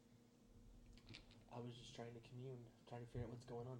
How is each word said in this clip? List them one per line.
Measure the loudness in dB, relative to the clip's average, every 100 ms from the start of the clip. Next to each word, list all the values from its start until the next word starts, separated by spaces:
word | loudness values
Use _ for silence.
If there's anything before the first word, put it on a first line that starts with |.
| -14 -16 -16 -16 -12 -10 -8 -8 -8 -8 -6 -6 -6 -10 -2
I | 0
was | 2 0
just | -2
trying | 0 2 0
to | -2
commune, | 0 2 0 -2 -8 -2
trying | 0
to | 4
figure | 6 6
out |
what's | 4
going | 2 2 4
on | 2